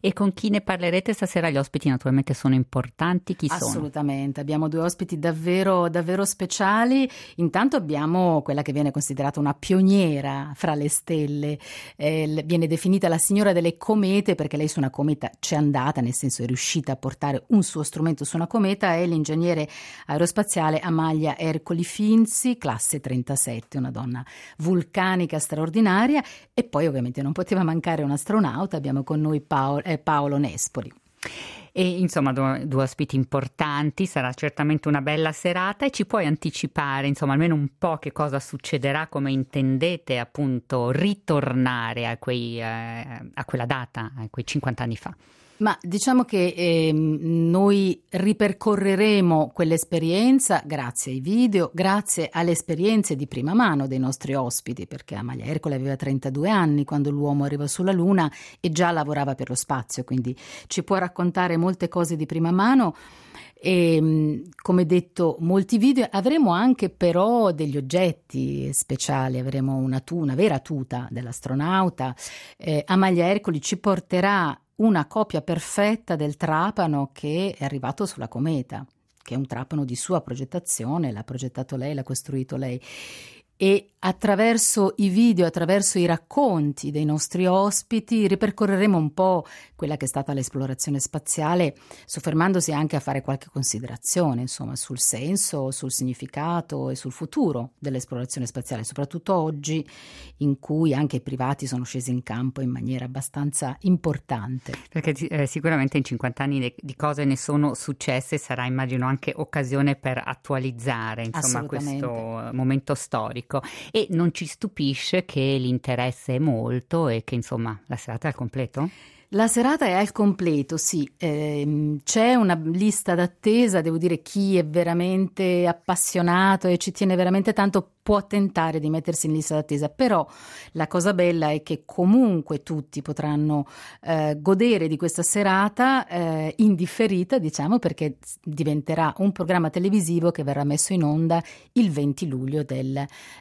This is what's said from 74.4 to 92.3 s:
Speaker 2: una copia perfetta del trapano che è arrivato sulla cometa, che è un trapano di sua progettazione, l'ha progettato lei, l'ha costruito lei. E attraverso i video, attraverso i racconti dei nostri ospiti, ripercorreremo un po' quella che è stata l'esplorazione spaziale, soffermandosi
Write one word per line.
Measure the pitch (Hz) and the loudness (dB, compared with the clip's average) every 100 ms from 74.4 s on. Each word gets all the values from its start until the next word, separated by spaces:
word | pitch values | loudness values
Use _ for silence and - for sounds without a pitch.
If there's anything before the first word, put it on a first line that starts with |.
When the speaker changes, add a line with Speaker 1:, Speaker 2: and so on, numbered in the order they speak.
| 160 - _ - | 0 -4 _ 2
Speaker 2:
una | 220 180 147 | 4 4 2
copia | 220 214 156 | -2 0 -2
perfetta | - 165 - - 202 226 - 165 | -2 -4 -2 0 0 0 -2 -2
del | 147 147 | -2 -2
trapano | 170 156 190 208 170 143 139 | 0 0 0 0 0 0 -2
che | - 147 160 196 170 | -6 -4 -2 -4 -4
è | |
arrivato | 139 139 127 - 202 | -6 -4 -6 -4 -6
sulla | - 117 | -6 -10
cometa, | 120 156 151 123 - 135 _ _ _ | -4 -2 -2 -4 -10 -14 _ _ _
che | - 123 | -8 -6
è | |
un | 135 | -4
trapano | 117 131 151 135 | -8 -6 -4 -4
di | 120 | -6
sua | - 180 | -2 -2
progettazione, | - 127 135 180 - - 117 165 147 | -2 -10 -6 -8 -4 -4 -2 -2 -2
l'ha | 104 | -4
progettato | - 127 127 - 131 135 | -10 -8 -8 -8 -8 -6
lei, | 135 | -6
l'ha | 143 | -6
costruito | 135 131 - 135 131 131 | -6 -8 -6 -6 -4 -6
lei. | 131 123 - - - - - - _ _ | -6 -8 -10 -18 -16 -18 -20 -20 _ _
E | 190 196 - _ | 2 2 0 _
attraverso | 185 190 214 196 226 233 - - 190 - | -4 0 2 4 4 4 2 2 2 2
i | 202 | 2
video, | 185 240 185 170 | 6 6 6 2
attraverso | 170 165 196 196 196 | 2 2 2 2 2
i | 175 | 2
racconti | 165 _ - 277 175 147 139 147 | 0 _ 0 2 2 0 -2 -6
dei | 151 151 | -2 0
nostri | 151 - 180 185 | 0 -2 0 2
ospiti, | 185 202 196 - 220 220 226 202 | 4 2 0 0 -2 0 2 2
ripercorreremo | 190 214 - 208 196 208 180 | 2 0 0 0 4 4 4
un | 156 | 2
po' | 151 190 180 - - - - | 2 2 2 -2 -18 -20 -8
quella | 147 151 | -6 -4
che | 131 | -4
è | |
stata | 143 135 | -4 -2
l'esplorazione | 139 127 135 131 131 - 143 | -4 -4 -4 -4 -4 -2 -2
spaziale, | - 156 - - 151 180 160 - - - - | -2 -6 -4 -2 0 2 0 -2 -20 -20 -12
soffermandosi | - 160 | -8 -2